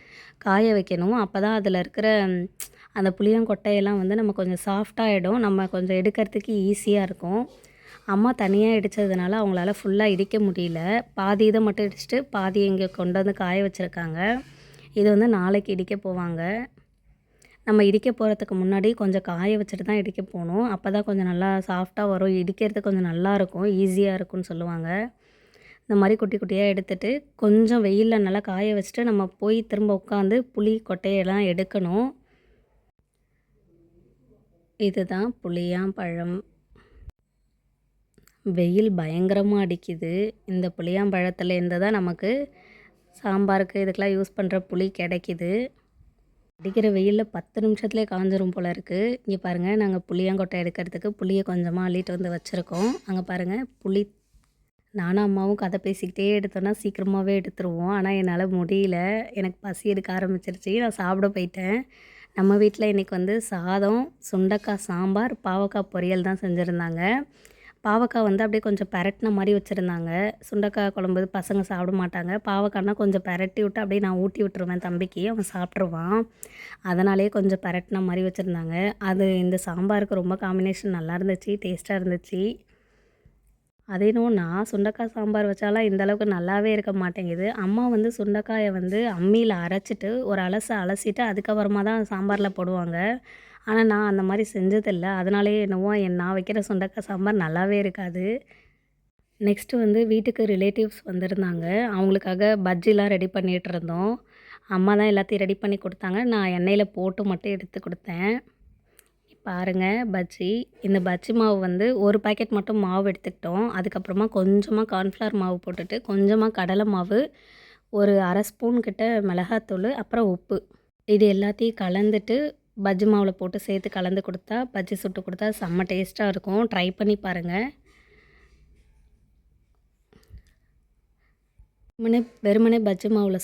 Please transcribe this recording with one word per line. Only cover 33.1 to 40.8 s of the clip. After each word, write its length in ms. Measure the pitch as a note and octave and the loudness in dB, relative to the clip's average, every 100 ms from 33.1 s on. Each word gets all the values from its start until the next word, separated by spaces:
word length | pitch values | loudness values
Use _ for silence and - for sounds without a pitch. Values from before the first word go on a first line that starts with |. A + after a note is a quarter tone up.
| _ _ _ _ _ _ _ _ _ _ _ _ _ _ _ _ - | _ _ _ _ _ _ _ _ _ _ _ _ _ _ _ _ -2
இதுதான் 480 | G3+ G3 F3+ F#3+ A3+ - | -2 0 -4 -4 -4 -6
புளியாம்பழம். 1000 | F3+ F3 F3 F3+ F#3+ F#3+ F3+ E3+ E3+ F#3 - _ _ - _ - - - _ _ _ _ _ _ _ _ _ _ _ _ G3+ | -6 -4 -4 -2 -4 -6 -8 -6 -6 -8 -10 _ _ -20 _ -20 -20 -20 _ _ _ _ _ _ _ _ _ _ _ _ -4
வெயில் 440 | F3+ E3+ F#3+ A3 | 0 2 4 2
பயங்கரமா 680 | F3+ D#3 E3+ F#3 G3+ G3+ G3+ | 2 -2 0 2 2 2 2
அடிக்குது. 540 | F#3+ F3 - E3 E3 F3+ G#3+ - - | 0 -4 -8 -8 -4 -2 -4 -6 -6
இந்த 200 | F#3 F3+ | -2 -2
புளியாம்பழத்துல 840 | - | -4